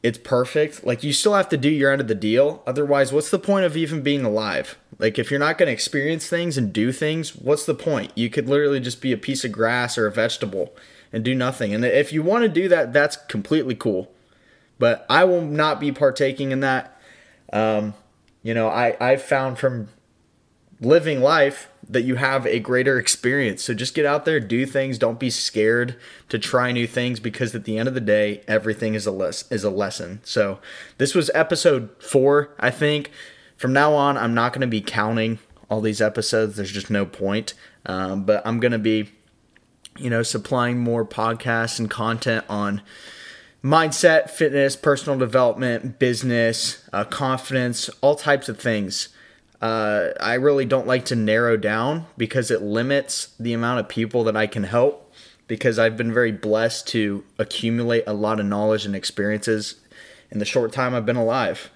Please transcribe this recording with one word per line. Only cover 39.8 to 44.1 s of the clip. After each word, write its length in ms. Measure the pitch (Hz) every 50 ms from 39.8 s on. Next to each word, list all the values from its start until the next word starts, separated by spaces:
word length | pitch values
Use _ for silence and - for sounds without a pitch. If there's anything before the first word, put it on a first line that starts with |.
| _ - _
you 140 | - 147 123
know, 140 | 117 117 117
supplying 540 | - - 117 101 - 139 123 120 120 123 123
more 280 | 120 117 117 117 113
podcasts 720 | 110 - - 110 113 113 110 - 123 117 113 113 113 - -
and 100 | 117 107
content 560 | - - 110 113 113 117 - 127 113 110 - -
on 340 | 104 104 101 101 101 101 - - - - - - - - - - - - - - _ _
mindset, 640 | - 135 151 165 160 156 - - - 170